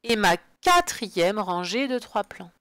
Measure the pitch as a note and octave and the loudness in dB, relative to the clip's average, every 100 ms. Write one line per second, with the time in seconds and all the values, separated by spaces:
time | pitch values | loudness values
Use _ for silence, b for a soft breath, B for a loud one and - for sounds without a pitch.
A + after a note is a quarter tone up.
0 | A#3 A3+ G3 F3 _ _ F#4 F4+ F4 - | -2 2 2 2 _ _ 4 4 2 -8
1 | G#3 F#3 E3+ G#3+ F#3 F3 F3+ A3 C4+ B3 | -6 0 0 0 -4 -4 -4 -4 -2 -4
2 | - A3 G3+ - F3 _ | -4 -8 -8 -12 -20 _